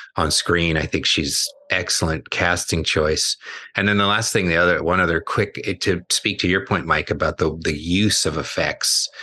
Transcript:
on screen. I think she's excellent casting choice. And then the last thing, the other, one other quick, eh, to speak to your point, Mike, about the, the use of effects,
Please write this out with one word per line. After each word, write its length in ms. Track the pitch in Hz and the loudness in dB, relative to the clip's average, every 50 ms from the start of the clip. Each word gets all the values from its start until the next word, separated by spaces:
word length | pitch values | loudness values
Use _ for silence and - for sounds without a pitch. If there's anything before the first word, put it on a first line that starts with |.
| - - - | -16 -6 -2
on 140 | - 80 78 | -2 0 0
screen. 460 | - - - - 87 85 85 82 80 | 0 0 2 2 2 2 2 2 2
I 80 | 78 73 | 0 0
think 200 | - - - - | 0 -2 -2 0
she's 400 | - - 80 71 69 - - - - - - - - | 0 0 0 0 0 -2 -2 -4 -4 -6 -12 -6 -4
excellent 580 | 92 92 87 - - - 90 80 78 78 - - | -2 -2 0 -2 -2 0 0 0 -2 -4 -6 -6
casting 540 | - - 92 87 87 85 - - 87 80 78 | -4 0 2 2 2 0 -2 -2 -2 -2 0
choice. 500 | - - 80 78 78 78 - - - - - - - - - - - - | 0 0 2 2 2 2 0 0 -2 -4 -6 -10 -14 -16 -16 -16 -6 -2
And 120 | 101 101 104 | 0 2 2
then 80 | 104 | 4
the 100 | 101 101 | 4 4
last 240 | 101 104 110 110 - | 2 2 2 0 0
thing, 160 | - 107 92 | 0 0 2
the 80 | 85 82 | 2 4
other, 260 | 85 87 87 85 78 80 | 4 4 4 4 2 2
one 180 | 85 90 92 | 2 2 2
other 180 | 90 82 82 78 | 2 2 2 0
quick, 400 | - - - 113 98 - - - - | -2 -2 -2 -2 -2 -2 -4 -6 -6
eh, 80 | 98 92 - | -6 -6 -2
to 200 | - 104 90 87 - - | 0 0 0 0 -2 -2
speak 300 | - - - 107 101 - | -2 -2 -2 -2 -2 0
to 80 | - | 0
your 180 | 90 92 95 - | 2 2 0 0
point, 200 | - 101 85 73 | 0 -2 0 0
Mike, 240 | 80 78 78 76 - | 0 0 0 0 -2
about 280 | 76 73 - 78 78 - | -2 -2 -2 -2 0 0
the, 180 | 85 78 78 80 | -2 -2 -2 -2
the 140 | 80 82 76 | -4 -4 -4
use 480 | 76 78 87 90 98 110 101 - - - | -4 -2 0 2 2 4 2 2 0 0
of 120 | 82 78 | -2 -2
effects, 720 | 78 - - - 90 78 73 73 - - - - - - - - - | -4 -6 -4 -4 -2 -2 -2 -2 -2 -2 0 0 0 -2 -4 -8 -14